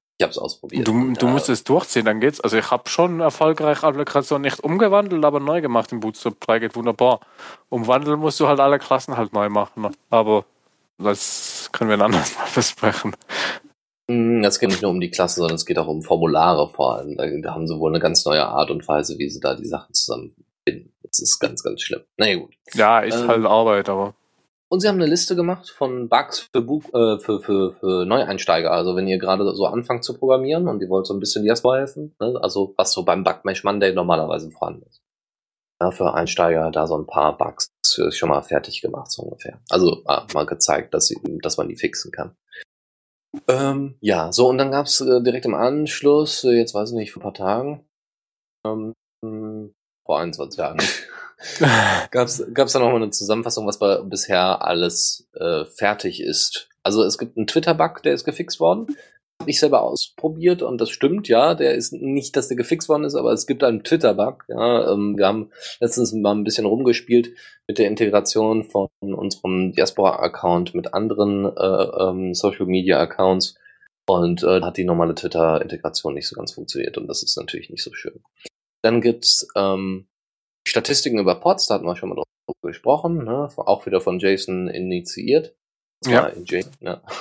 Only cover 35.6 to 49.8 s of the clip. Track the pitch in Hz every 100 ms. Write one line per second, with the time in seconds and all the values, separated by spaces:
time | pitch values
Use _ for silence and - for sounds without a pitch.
35.6 | _ _ 90 - 90 - 85 - 85 82
36.6 | 80 78 80 78 - - 76 76 - -
37.6 | - _ - - 82 - 82 71 - -
38.6 | - - - - - - - - - -
39.6 | - 92 85 - - 69 - 76 73 -
40.6 | - 76 - 78 - - - 78 78 -
41.6 | - - - - - - 82 - _ -
42.6 | - _ _ _ _ _ _ - - 127
43.6 | 139 139 139 - 104 87 80 117 127 131
44.6 | 135 139 143 - 131 123 123 123 123 85
45.6 | 120 147 151 - 143 147 147 - 127 120
46.6 | 117 104 110 117 107 - 104 - 95 113
47.6 | 139 147 _ _ _ _ _ _ _ _
48.6 | 110 110 110 113 _ _ 110 110 107 110
49.6 | 107 _